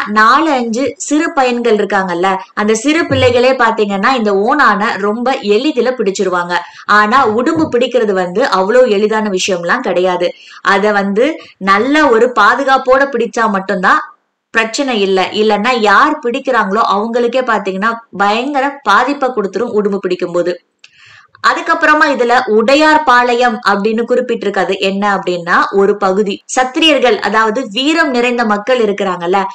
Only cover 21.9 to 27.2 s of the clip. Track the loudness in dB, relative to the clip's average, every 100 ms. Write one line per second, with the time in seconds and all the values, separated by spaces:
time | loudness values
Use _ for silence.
21.9 | 2 2 0 2 0 2 0 4 4 4
22.9 | 2 4 2 4 2 0 0 -2 0 0
23.9 | -2 -2 -2 -2 -4 -2 -2 -2 -2 -2
24.9 | -2 0 0 -2 -4 0 0 0 2 2
25.9 | 2 0 0 -2 -4 -6 -2 -2 2 2
26.9 | 4 2 0